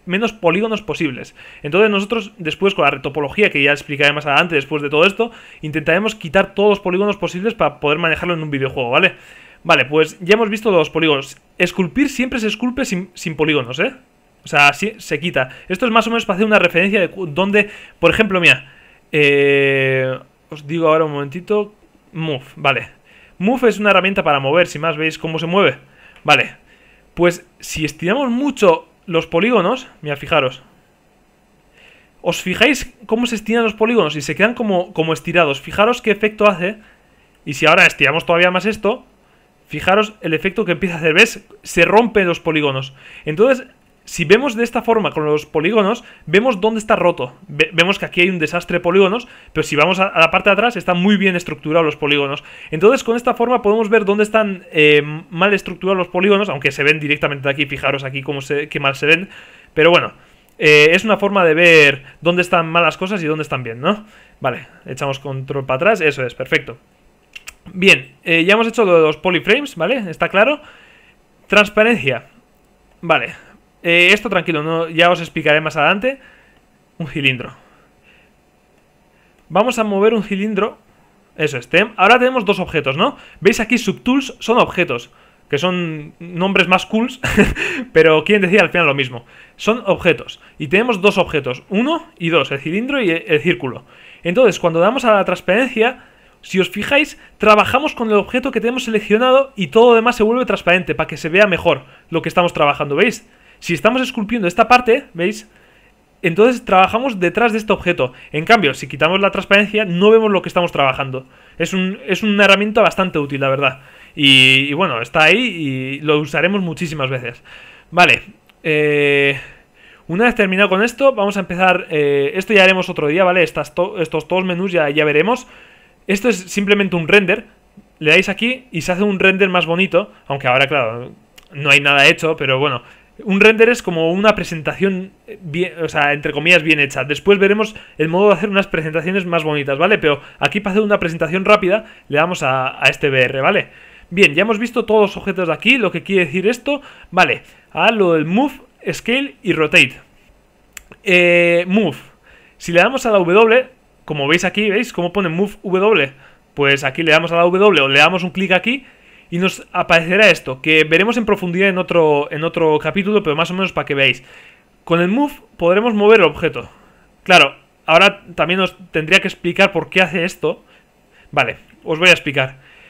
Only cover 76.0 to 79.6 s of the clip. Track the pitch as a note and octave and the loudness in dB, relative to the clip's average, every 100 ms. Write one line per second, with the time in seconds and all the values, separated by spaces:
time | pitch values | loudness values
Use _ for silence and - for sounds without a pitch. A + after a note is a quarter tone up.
76 | B3+ C4+ - _ _ _ _ _ _ - | -4 -6 -16 _ _ _ _ _ _ -14
77 | D#3+ D#3+ C#3 B2 - - _ _ _ _ | -10 -2 -2 -2 -10 -18 _ _ _ _
78 | _ _ _ _ _ _ _ _ _ _ | _ _ _ _ _ _ _ _ _ _
79 | _ _ _ _ - E3+ | _ _ _ _ -4 0